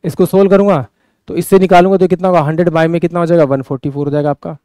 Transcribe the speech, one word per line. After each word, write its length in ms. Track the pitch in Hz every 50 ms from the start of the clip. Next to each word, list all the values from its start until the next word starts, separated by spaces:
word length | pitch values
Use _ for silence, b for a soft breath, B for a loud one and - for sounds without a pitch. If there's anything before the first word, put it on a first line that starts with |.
| -
इसको 220 | 170 - - 190
सॉल्व 240 | 165 - 190 196 190
करूँगा 360 | 190 196 202 202 190 143 120 - _ _ _ _ _ _ _ -
तो 60 | -
इससे 220 | 165 175 - 196 190
निकालूंगा 380 | 190 175 190 175 180 190 196
तो 100 | 185 185
कितना 200 | 180 180 165 180
होगा, 140 | 185 180 170
हंड्रेड 280 | 147 147 156 160 180 170
by 160 | 156 160 160
में 120 | 165 170 170
कितना 180 | 175 170 170 175
हो 60 | 170
जाएगा, 180 | 160 175 170 151
वन 180 | 131 139 135
फ़ोर्टी 280 | 127 - 143 127 - 147
फ़ोर 180 | 135 143 143
हो 40 | 143
जाएगा 180 | 139 147 147 147
आपका। 280 | 143 _ - 170 160 -